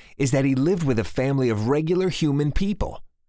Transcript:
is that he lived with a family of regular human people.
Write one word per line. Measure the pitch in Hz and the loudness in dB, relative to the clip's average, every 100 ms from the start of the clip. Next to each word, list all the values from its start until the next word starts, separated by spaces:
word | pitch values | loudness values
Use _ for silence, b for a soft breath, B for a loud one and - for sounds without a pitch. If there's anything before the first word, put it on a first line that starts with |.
| B B | B B
is | 139 | 0
that | 135 | 2
he | 139 | 2
lived | 131 147 190 | 2 0 0
with | 147 117 | 0 0
a | |
family | 101 - 131 139 127 | -2 -2 0 0 0
of | 107 110 | 0 0
regular | 147 160 180 185 | 0 0 0 0
human | - 151 143 147 | 0 0 2 2
people. | - 202 208 - - - _ | 0 0 -2 -6 -8 -18 _